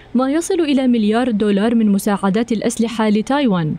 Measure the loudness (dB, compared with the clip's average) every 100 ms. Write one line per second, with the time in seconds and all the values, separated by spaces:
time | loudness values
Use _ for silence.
0 | -6 -2 0 0 0 0 0 2 2 2
1 | 2 0 0 0 0 2 2 2 2 0
2 | -2 0 0 0 -2 -2 -2 -2 -4 -2
3 | 0 0 0 0 0 0 -2